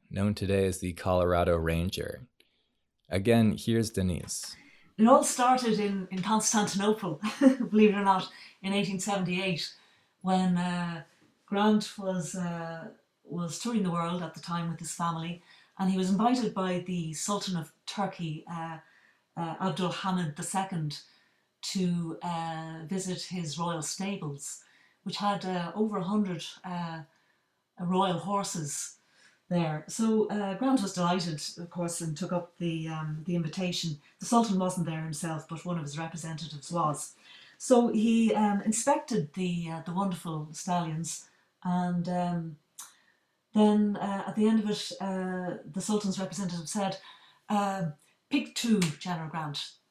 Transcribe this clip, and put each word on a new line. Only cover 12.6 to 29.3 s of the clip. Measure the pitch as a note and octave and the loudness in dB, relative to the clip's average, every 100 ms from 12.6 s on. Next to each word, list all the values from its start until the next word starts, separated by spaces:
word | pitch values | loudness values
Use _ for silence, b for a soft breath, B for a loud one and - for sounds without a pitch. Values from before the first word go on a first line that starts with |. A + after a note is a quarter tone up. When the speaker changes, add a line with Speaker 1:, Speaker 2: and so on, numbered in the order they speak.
| E3 E3 E3 - _ _ | -8 -10 -14 -18 _ _
Speaker 2:
was | - E3+ E3+ - | -10 -6 -6 -4
touring | A#3 A3+ | -2 0
the | F#3 | 0
world | E3+ E3+ F3 | 0 -2 -4
at | D#3+ | -6
the | D#3 | -10
time | F3 F3 E3 | -8 -4 -4
with | D#3 | -6
his | D#3+ | -8
family, | - E3+ D#3+ E3 F3 b b b - | -4 -2 -2 -6 -10 b b b -2
and | F#3+ | 0
he | F#3+ | 2
was | F#3 | 2
invited | G3 A#3 B3+ G#3+ F#3 | 4 4 4 2 0
by | F#3+ F3+ F3+ | 0 -2 -2
the | F3+ D#3+ | -4 -4
Sultan | D#3 - G3+ G3 F3 | -4 -2 -2 -2 -4
of | D#3 _ - | -4 _ -10
Turkey, | - G3 - E3 D#3 - | -4 -4 -4 -8 -8 -8
uh, | E3+ E3 D#3+ b b b b b - | -8 -8 -10 b b b b b -8
uh, | E3 D#3 | -6 -2
Abdul | F#3 D#3 F3 | -2 0 -2
Hamid | - G3 F3+ D#3+ D3 | -2 -2 0 -2 -4
the | |
second, | E3 G3 F#3+ F3 D3+ D3 b b b b b _ | -4 -2 -2 -2 -4 -6 b b b b b _
to, | - G3 F3+ F3 E3 D#3+ | -4 0 2 0 -2 -6
uh, | F3+ E3+ E3 D#3+ D#3+ D#3+ D#3 | -6 -4 -4 -6 -8 -12 -8
visit | F#3+ F#3 F3+ | -6 -4 -6
his | - F3+ D#3 C#3+ | -6 -6 -6 -4
royal | E3+ E3 | -4 -4
stables, | D3 - G3 G3 D3 C#3+ - - b b b b | -6 -6 -6 -6 -6 -8 -10 -14 b b b b
which | F#3+ - | -10 -2
had, | G#3 G3+ F#3 | -2 0 -2
uh, | F3+ E3+ G#3 | -4 -4 0
over | G#3+ G3 | 0 0
a | |
hundred, | F3 G#3+ F#3+ E3 - - | 0 2 2 -2 -8 -12
uh, | F#3 F3 E3+ D#3+ D3+ _ _ _ _ _ _ - | -8 -6 -6 -8 -12 _ _ _ _ _ _ -6
royal | F3 F#3 F#3 E3 | 0 2 2 0
horses | D#3+ G3+ G3 F3 C#3+ - - b b b b | -2 -2 -2 -4 -6 -6 -10 b b b b